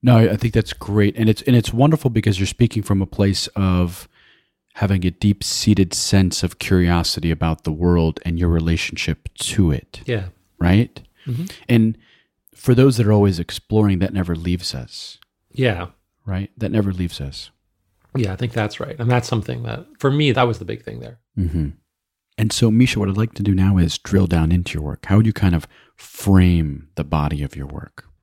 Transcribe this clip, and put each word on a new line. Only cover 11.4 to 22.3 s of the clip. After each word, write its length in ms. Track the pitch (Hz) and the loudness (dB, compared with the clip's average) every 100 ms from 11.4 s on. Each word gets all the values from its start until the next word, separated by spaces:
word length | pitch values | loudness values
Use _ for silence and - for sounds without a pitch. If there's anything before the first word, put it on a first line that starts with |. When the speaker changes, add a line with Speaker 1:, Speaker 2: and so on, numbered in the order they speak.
| 98 - - | -8 -12 0
Speaker 1:
And 280 | 120 110 113 _ _ _ _ _ | 2 2 -2 _ _ _ _ _
for 220 | _ - 120 | _ 0 4
those 220 | 135 117 | 4 4
that 100 | 101 | 2
are 60 | |
always 260 | 107 101 87 | 4 4 2
exploring, 600 | 85 - _ 107 104 92 | -6 -10 _ 2 2 2
that 140 | 95 | -2
never 220 | 95 90 82 | -2 -4 -4
leaves 400 | 87 87 87 67 | -2 -4 -6 -12
us. 420 | 60 - - - _ _ _ | -14 -16 -18 -20 _ _ _
Speaker 2:
Yeah. 380 | - 131 90 90 _ _ _ - | -2 -2 -2 -8 _ _ _ -8
Speaker 1:
Right? 260 | 95 98 - | -6 -6 -8
That 140 | 113 | -4
never 200 | 110 101 | -2 -2
leaves 300 | 90 90 - | -2 -6 -6
us. 300 | 69 69 - _ _ _ _ _ _ 139 | -12 -12 -18 _ _ _ _ _ _ -4
Speaker 2:
Yeah, 160 | 107 | -4
I 20 | 92 | -4
think 160 | 117 | -6
that's 300 | 117 107 - | -4 -4 -6
right. 180 | - - | -12 -6
And 100 | 117 | 0
that's 200 | 123 120 | 0 0
something 340 | 110 - - | -4 -4 -8
that, 220 | 117 - 170 _ | -8 -12 -14 _
for 140 | 139 | -2
me, 220 | 143 151 | 2 2
that 140 | 120 127 | 2 0
was 120 | 113 | -2
the 60 | 90 | -8
big 180 | 113 | -12
thing 160 | - 113 | -10 -14
there. 200 | 117 123 _ - | -16 -20 _ -4
Speaker 1:
Mm-hmm. 300 | 90 82 73 - _ _ _ _ _ | -2 -2 -4 -8 _ _ _ _ _